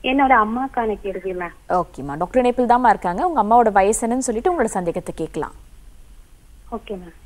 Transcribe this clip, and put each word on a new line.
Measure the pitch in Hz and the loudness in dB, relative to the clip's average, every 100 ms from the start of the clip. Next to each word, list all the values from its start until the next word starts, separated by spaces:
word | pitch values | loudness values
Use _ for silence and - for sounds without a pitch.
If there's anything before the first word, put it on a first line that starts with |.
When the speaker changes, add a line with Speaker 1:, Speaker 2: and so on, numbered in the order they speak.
Speaker 1:
என்னோட | 254 269 269 247 | -4 0 4 4
அம்மாக்கான | 214 233 269 254 226 202 | 2 -2 -4 -4 -4 -4
கேள்வி | 196 185 185 | -6 -8 -8
மேம். | 180 170 - - | -8 -10 -12 -2
Speaker 2:
ஓகேம்மா, | 180 170 - 139 147 | -2 -2 -8 -10 -6
Doctor | 180 254 | -2 2
இணைப்பில் | 247 240 240 | 2 2 2
தாம்மா | 240 247 | 4 4
இருக்காங்க. | 196 180 180 359 | 2 0 -2 0
உங்க | 294 | 0
அம்மாவோட | 208 240 226 | 4 4 6
வயசு | 196 196 220 226 | 4 4 2 -2
என்னன்னு | 247 | -2
சொல்லிட்டு | 262 220 359 | -2 -2 0
உங்களோட | 349 | 0
சந்தேகத்தை | - 202 175 170 175 - | 0 -2 -4 -4 -8 -8
கேட்கலாம். | 160 165 127 - - - - - - - - - - - - | -8 -6 -8 -10 -20 -20 -20 -20 -20 -20 -20 -20 -20 -20 -14
Speaker 1:
ஓகே | 226 - | -12 -10
மேம். | 196 175 - | -12 -12 -20